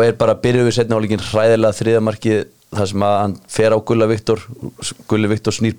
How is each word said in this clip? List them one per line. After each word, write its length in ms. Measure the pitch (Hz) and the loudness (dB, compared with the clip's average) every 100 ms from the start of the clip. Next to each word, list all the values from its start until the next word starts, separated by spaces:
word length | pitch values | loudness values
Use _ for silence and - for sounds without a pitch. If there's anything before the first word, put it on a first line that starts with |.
| 113 | 2
er 60 | |
bara, 220 | 110 113 | 2 0
byrjuðum 360 | 104 123 123 120 | 2 0 2 2
við 80 | 113 | 0
seinna 180 | 113 110 | 0 0
hálfleikinn 300 | 107 104 - | 0 -4 -2
hræðilega 500 | 107 113 113 110 - | 0 2 4 2 0
þriðja 240 | 113 113 | 0 2
markið, 400 | 110 107 113 107 - _ _ | 0 -2 0 -2 -2 _ _
þar 160 | 104 95 | -4 -4
sem 180 | 98 101 | -2 0
að 100 | 101 | 0
hann 160 | 101 90 - | -2 -6 -8
fer 280 | - 110 110 | -2 2 2
á 20 | |
Gulli 300 | - 113 110 | 0 0 2
Viktor, 340 | 110 - 110 - - - - - - - | 0 -2 -4 -4 -16 -16 -12 -14 -14 -4
Gulli 200 | 107 104 | 0 0
Viktor 240 | 107 110 | -2 -2
snýr 240 | - 113 | -2 -2